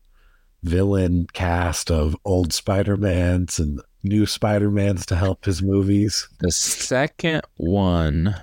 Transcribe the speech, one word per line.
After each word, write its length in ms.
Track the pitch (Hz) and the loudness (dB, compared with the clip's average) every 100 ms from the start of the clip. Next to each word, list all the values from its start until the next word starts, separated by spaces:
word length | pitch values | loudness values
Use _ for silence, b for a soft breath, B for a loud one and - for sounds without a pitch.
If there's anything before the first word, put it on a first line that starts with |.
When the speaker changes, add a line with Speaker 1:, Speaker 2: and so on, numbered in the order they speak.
| _ _ - _ _ _ | _ _ -20 _ _ _
Speaker 1:
villain 640 | 82 90 98 98 92 90 85 | -2 0 2 2 2 0 -2
cast 580 | - 90 85 87 82 - | -4 -2 0 -2 -4 -2
of 260 | 82 76 76 | 0 0 -2
old 280 | 104 92 82 | -2 0 0
Spider-Mans 1040 | - - 98 101 101 104 87 90 90 90 - | -2 -2 0 0 0 0 2 2 0 0 -2
and 220 | 78 69 - _ | -4 -4 -10 _
new 240 | 98 104 104 | -2 0 0
Spider-Mans 800 | - 107 104 104 101 98 92 - | 0 0 2 2 2 0 -2 -2
to 100 | 87 | 0
help 280 | 95 95 - | 0 -2 -2
his 160 | 87 | -2
movies. 640 | 95 98 98 101 104 - - - | 0 2 4 2 2 -2 -8 -4
Speaker 2:
the 120 | 90 | -2
second 880 | - - - - 127 151 - 165 160 - - | -2 -2 -4 -2 -2 -2 -2 -2 -2 -6 -6
one 800 | 82 101 95 85 80 76 87 92 | -2 2 2 2 2 0 0 -2